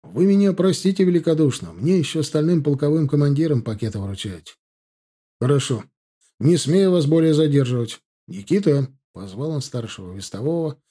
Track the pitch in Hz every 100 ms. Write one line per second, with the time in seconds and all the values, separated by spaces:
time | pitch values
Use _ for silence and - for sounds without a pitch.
0 | - 104 190 202 202 175 185 - 185 190
1 | 185 175 170 160 147 - 82 82 139 185
2 | 143 160 147 151 156 175 147 139 147 156
3 | 143 147 143 143 160 131 113 104 113 101
4 | 98 95 107 87 - _ _ _ _ _
5 | _ _ _ _ 123 143 - 117 - _
6 | _ _ _ _ 143 175 135 180 190 180
7 | 143 165 160 151 156 139 123 123 113 -
8 | _ _ - 95 101 196 196 143 135 _
9 | _ 87 95 98 151 151 - 127 110 -
10 | 90 95 - 95 139 165 160 135 _